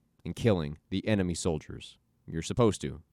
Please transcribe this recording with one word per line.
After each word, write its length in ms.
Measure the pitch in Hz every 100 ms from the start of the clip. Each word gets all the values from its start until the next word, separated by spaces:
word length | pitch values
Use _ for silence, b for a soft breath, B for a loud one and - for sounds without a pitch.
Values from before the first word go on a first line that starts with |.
| _ _
and 120 | 85 85
killing 420 | 120 92 73 78 _
the 160 | 95 104
enemy 260 | 107 90
soldiers. 640 | 82 92 78 - - - - _ _ -
You're 160 | 80
supposed 400 | 82 98 117 -
to. 200 | 73 76 -